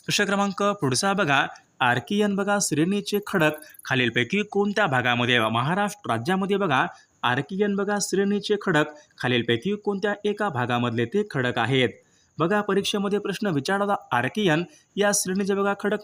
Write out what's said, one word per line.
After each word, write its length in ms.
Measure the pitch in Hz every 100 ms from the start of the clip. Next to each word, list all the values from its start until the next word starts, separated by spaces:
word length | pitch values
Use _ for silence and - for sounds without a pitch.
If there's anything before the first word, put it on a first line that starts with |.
प्रश्न 200 | - -
क्रमांक 380 | 202 196 202 196
पुढचा 500 | 202 202 135 127 196
बघा, 340 | 196 170 139 165 - _ -
आर्कियन 540 | 123 123 - 208 208
बघा 240 | 196 202 202
श्रेणीचे 580 | - 143 170 202 202 208 202
खडक 260 | 190 156 151 - -
खालीलपैकी 580 | - 131 123 120 123 196
कोणत्या 440 | 208 202 202 202 202
भागामध्ये? 540 | 131 120 120 120 123
महाराष्ट्र 680 | 110 113 135 185 202 - -
राज्यामध्ये 460 | 113 123 190 190 196
बघा 300 | 196 135 170 - _ _
आर्कियन 540 | 120 123 143 190 208 196
बघा 200 | 196 208
श्रेणीचे 540 | 196 185 202 202 196 208
खडक 220 | 208 156 156 - - -
खालीलपैकी 580 | 131 123 117 - 190 208
कोणत्या 380 | 208 202 208 202
एका 240 | 208 208 208
भागामधले 560 | 127 120 120 120 113
ते 220 | 117 202 208
खडक 280 | 143 123 123
आहेत? 300 | 113 135 120 - _ _ _ -
बघा 220 | 165 208
परीक्षेमध्ये 580 | 208 196 196 208 196 202
प्रश्न 280 | 202 180 208
विचारला 380 | 147 135 196
होता, 320 | 202 202 - 123
आर्कियन 480 | 123 - 202 151 175 - _ -
या 140 | 202
श्रेणीचे 400 | 202 - 185 196
बघा 200 | 196 196 202
खडक 180 | 202 208